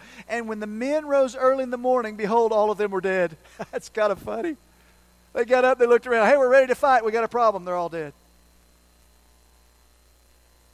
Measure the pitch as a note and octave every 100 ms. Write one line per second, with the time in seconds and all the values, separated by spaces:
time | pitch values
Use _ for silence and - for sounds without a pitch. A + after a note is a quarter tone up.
0 | - - - A#3 A3 G#3+ G#3+ G#3+ B3+ D4+
1 | D4+ C#4 C4 - B3+ C4+ B3+ B3 B3 B3+
2 | A3 G#3 G3+ A#3 A3+ A3 G#3+ G3+ G#3 G3
3 | F#3+ F#3+ E3+ D#3+ - - G#3+ G3+ - A3
4 | G#3 F#3 - G#3+ E4+ D4+ _ _ _ _
5 | _ _ _ - A#3 B3+ B3+ B3+ A#3+ A#3+
6 | B3+ A#3 G#3 C#4+ B3+ C4+ B3+ A#3+ C#4+ B3+
7 | A3 A3+ A3 A#3+ A3+ G3 F3+ F3 E3+ E3
8 | D3 - _ _ _ _ _ _ _ _
9 | _ _ _ _ _ _ _ _ _ _
10 | _ _ _ _ _ _ _